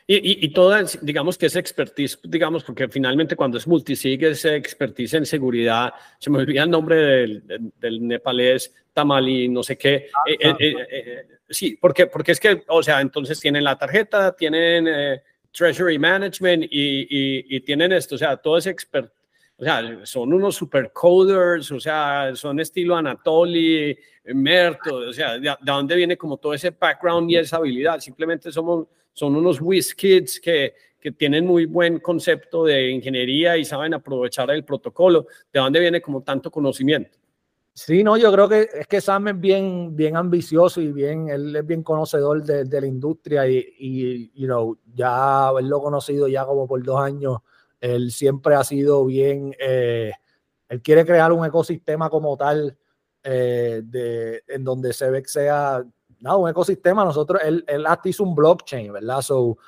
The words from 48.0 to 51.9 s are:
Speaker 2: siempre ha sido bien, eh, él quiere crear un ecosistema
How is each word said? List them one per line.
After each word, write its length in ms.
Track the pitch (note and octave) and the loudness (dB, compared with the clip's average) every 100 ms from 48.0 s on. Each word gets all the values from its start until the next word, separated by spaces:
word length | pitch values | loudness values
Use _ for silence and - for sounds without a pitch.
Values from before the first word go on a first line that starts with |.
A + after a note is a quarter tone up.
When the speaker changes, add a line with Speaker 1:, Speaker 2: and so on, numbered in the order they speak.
| B2 | -2
Speaker 2:
siempre 440 | - C#3 C#3 D3+ | 0 0 2 4
ha 100 | C#3+ | 4
sido 400 | C3 C#3 C#3+ C#3+ | 2 0 2 2
bien, 500 | C3 C3 C#3 C#3 C#3 C3 | 2 2 0 0 -6 -6
eh, 500 | C3+ B2+ A#2+ A#2 G#2+ - _ _ _ _ - | -2 0 0 -2 -4 -8 _ _ _ _ -14
él 140 | B2 | -6
quiere 220 | D#3 D#3 | 4 6
crear 260 | E3 E3+ E3 | 6 4 4
un 120 | E3+ | 2
ecosistema 640 | D#3+ E3 D3+ D#3+ - | 0 0 -2 -4 -6